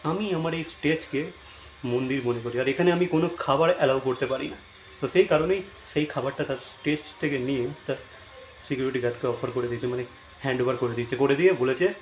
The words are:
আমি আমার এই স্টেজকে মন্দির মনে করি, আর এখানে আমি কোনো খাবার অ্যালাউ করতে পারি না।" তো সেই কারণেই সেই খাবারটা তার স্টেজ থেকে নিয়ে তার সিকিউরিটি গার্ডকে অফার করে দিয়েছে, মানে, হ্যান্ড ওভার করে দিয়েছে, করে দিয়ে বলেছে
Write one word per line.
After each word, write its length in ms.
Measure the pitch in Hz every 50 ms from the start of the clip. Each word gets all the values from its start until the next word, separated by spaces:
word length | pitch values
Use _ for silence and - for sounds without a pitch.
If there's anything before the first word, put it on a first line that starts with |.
| -
আমি 300 | 151 165 196 214 202 185
আমার 200 | 160 160 165 160
এই 100 | 165 160
স্টেজকে 680 | - - - - 147 160 160 - - - 135 156 175 - - - - - - - - - - -
মন্দির 400 | 123 120 127 131 127 135 139 120
মনে 140 | 120 120 117 113
করি, 160 | 120 113 123
আর 80 | 131
এখানে 240 | 135 135 - 175 180
আমি 140 | 175 175 180
কোনো 240 | - - 160 165 170 170
খাবার 400 | - - - 139 139 160 165 180
অ্যালাউ 220 | - 156 135 131 135
করতে 260 | 131 131 123 - 135
পারি 220 | 123 131 131 143
না।" 80 | 156 - - - - - - - - - -
তো 60 | -
সেই 180 | - - 180 190
কারণেই 380 | - 170 151 156 170 190 196 185 - - - - - -
সেই 120 | 156 151
খাবারটা 380 | 147 - 139 123 135 135 - 147
তার 140 | 139 135
স্টেজ 420 | 127 - - - - - 147 151 151 - - - -
থেকে 180 | - 147 143
নিয়ে 300 | 131 123 131 139 127 120 135 147 - -
তার 100 | - 135 - - - - - - - - - - - - - -
সিকিউরিটি 320 | - 143 127 131 131 127 131
গার্ডকে 280 | 120 120 120 - -
অফার 240 | 127 117 - - 120
করে 160 | 120 127 120
দিয়েছে, 200 | 120 120 113 117
মানে, 180 | 123 123 123 123 120 - - - - - -
হ্যান্ড 200 | - 135 127 127
ওভার 160 | 123 127 127
করে 160 | 120 127 117 117
দিয়েছে, 220 | 117 120 117 131
করে 200 | 123 139 139 143
দিয়ে 180 | 139 175 190 185
বলেছে 400 | 127 127 131 131 - 175 196 214 -